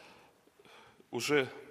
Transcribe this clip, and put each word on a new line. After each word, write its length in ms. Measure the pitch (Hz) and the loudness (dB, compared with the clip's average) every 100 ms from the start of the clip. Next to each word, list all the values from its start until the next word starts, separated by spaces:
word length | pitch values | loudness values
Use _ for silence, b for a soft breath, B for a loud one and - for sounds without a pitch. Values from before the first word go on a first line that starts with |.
| B B B B _ _ - B B B - | B B B B _ _ -20 B B B -10
Уже, 380 | 120 117 147 127 - - | -4 2 2 2 -4 -18